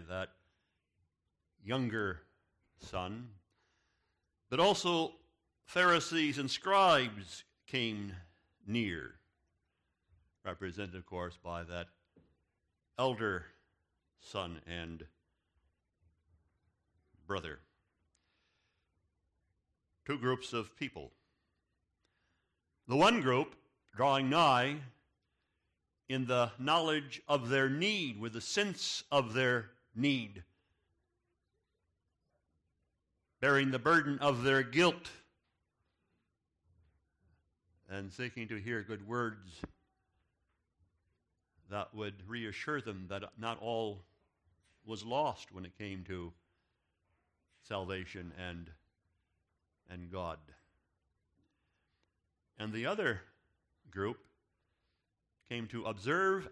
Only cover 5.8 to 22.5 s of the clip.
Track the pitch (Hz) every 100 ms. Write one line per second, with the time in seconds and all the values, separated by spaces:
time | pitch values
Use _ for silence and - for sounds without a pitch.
5.8 | 180 170 - 165 151 139 135 - 190 196
6.8 | 185 151 123 104 92 - - _ - 131
7.8 | 113 107 101 92 - _ _ _ 101 117
8.8 | 104 82 58 - _ _ _ _ _ _
9.8 | _ _ _ _ _ _ 98 85 95 87
10.8 | 98 90 87 90 87 87 87 85 85 87
11.8 | 85 _ _ _ _ _ _ _ _ _
12.8 | _ - 131 113 110 92 - _ _ _
13.8 | _ _ _ _ - 104 87 82 85 87
14.8 | 82 82 78 _ _ _ _ _ _ _
15.8 | _ _ _ _ _ _ _ _ _ _
16.8 | _ _ _ _ 78 98 82 71 _ _
17.8 | _ _ _ _ _ _ _ _ _ _
18.8 | _ _ _ _ _ _ _ _ _ _
19.8 | _ _ - 143 123 127 - 120 101 -
20.8 | 139 - 69 - _ _ _ _ _ _
21.8 | _ _ _ _ _ _ _